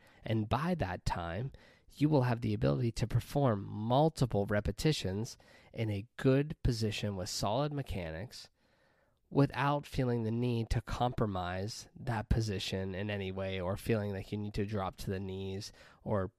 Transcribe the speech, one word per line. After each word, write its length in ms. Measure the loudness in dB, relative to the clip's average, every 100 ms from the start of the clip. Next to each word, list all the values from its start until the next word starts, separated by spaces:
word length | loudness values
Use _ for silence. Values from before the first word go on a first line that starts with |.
| -20 -12 -2
And 240 | 0 2
by 260 | 0 2 0
that 300 | 0 -2 -2
time, 480 | -2 -2 -4 -6 -10 -20 -20 -12
you 160 | 0 4
will 140 | 6
have 180 | 4 2
the 120 | 0
ability 380 | 2 2 2 0
to 160 | 0 2
perform 580 | 2 2 2 4 2 -2
multiple 800 | -4 2 4 4 4 0 2 2
repetitions 920 | 2 0 0 0 2 -2 -4 -6 -10 -20 -20 -12
in 160 | -4 -2
a 160 | -2 -6 0
good 400 | 4 4 2 0
position 520 | 0 2 0 0 -4 -4
with 140 | -4
solid 420 | -4 -2 0 0
mechanics 800 | -4 -6 -6 -6 -6 -10 -12 -18 _ _ _ _ _ _ _ -4
without 540 | 2 2 2 0 0 -2
feeling 380 | -2 0 2
the 80 | 0
need 360 | 0 0 0 0
to 100 | 0
compromise 1080 | 0 0 0 0 0 0 -2 -4 -4 -8 -14 -10
that 320 | -4 -2 2
position 640 | 2 2 -2 -2 -4 -2 -4
in 160 | -2
any 200 | -2 -4
way 300 | -2 -2 -2
or 160 | -2 -2
feeling 340 | 0 0 0
like 200 | -4 -4
you 60 | -6
need 160 | -4 -4
to 100 | -2
drop 320 | -2 -4 -4
to 140 | -4
the 80 | -4
knees 520 | -4 -6 -6 -6 -8 -14 -20 -12
or 280 | -2 0 -2